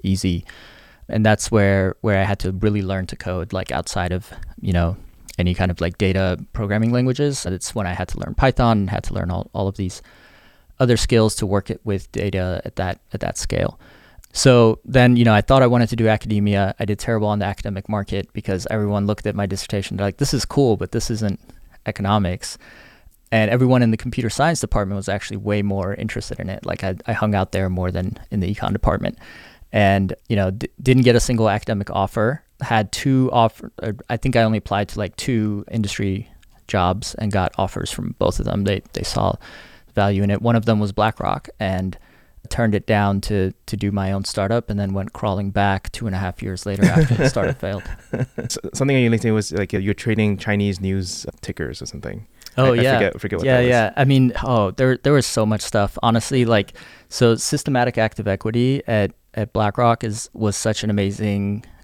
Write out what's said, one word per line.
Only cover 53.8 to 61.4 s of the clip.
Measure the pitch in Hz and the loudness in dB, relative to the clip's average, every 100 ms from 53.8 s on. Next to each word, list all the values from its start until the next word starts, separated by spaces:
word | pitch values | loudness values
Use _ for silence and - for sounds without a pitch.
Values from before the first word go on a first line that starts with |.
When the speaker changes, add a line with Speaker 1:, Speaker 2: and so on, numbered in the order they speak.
| 107 - | 2 2
Speaker 1:
I | 135 | 4
mean, | 135 127 - | 6 4 2
oh, | 113 117 98 | 0 2 2
there, | - 131 127 | 2 2 2
there | 139 | 4
was | 147 - | 2 2
so | - 107 | 0 0
much | 107 | 0
stuff. | - 107 101 - | 0 0 0 0
Honestly, | 117 113 - 135 117 | 2 2 2 0 4
like, | 110 101 - - - _ | 2 0 -8 -20 -20 _
so | - 120 | 2 4
systematic | 113 - 147 - 127 123 117 | 4 0 -2 0 2 2 2
active | 110 - 101 | -2 -2 -2
equity | 98 110 120 127 139 - | -2 0 0 2 0 0
at, | 110 98 - _ - | 0 0 -4 _ -6
at | 104 | -4
BlackRock | 107 104 110 120 117 | 0 0 2 2 2
is, | 113 107 - | -2 -6 -10
was | - 107 - | -4 -2 0
such | 113 107 | -2 -2
an | 107 | 0
amazing | 104 101 101 107 101 | 0 0 -2 -2 0